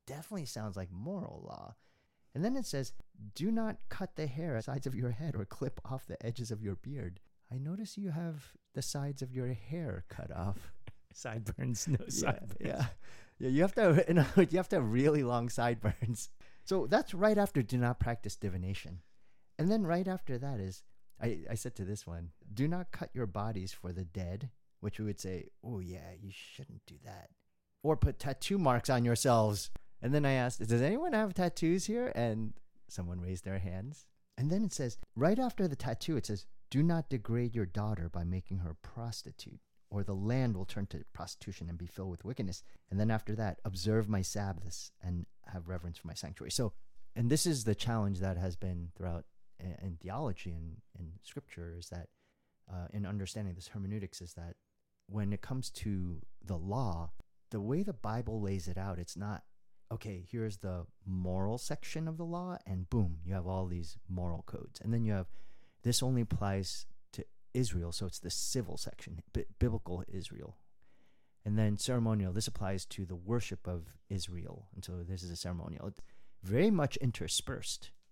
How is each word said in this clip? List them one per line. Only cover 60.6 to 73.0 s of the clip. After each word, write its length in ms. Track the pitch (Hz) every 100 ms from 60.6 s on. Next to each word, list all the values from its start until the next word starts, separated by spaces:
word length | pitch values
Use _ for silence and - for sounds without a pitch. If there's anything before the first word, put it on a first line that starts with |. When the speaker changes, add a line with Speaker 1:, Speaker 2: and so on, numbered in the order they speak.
| 98 90 85 -
Speaker 1:
moral 540 | 95 92 90 92 98 120
section 480 | - - - 156 160
of 80 | 160
the 80 |
law," 320 | 170 170 180 175
and 240 | - 92 90
boom, 300 | 120 95 80
you 100 | 87
have 120 | 95 90
all 200 | 92 92
these 320 | 87 82 - -
moral 340 | 90 90 85
codes. 360 | - - - -
And 140 | 110
then 100 | 117
you 80 | 110
have, 160 | 98 92 - - - - -
"This 180 | 120 117
only 200 | 127 127
applies 640 | 113 - 101 98 95 - - - -
to 140 | - - - -
Israel," 380 | 127 117 90 85
so 140 | - 95
it's 140 | -
the 100 | 87
civil 460 | - - 131 95 -
section, 440 | - - - 85 -
bi-, 140 | 113 - -
biblical 460 | 120 107 - 87 -
Israel. 500 | 95 - - 73 - - - - - - - - -
And 140 | 104 104
then 180 | 107 101
ceremonial, 540 | - 123 113 107 95
"This 140 | 90 -
applies 400 | - 95 95 -
to 180 | -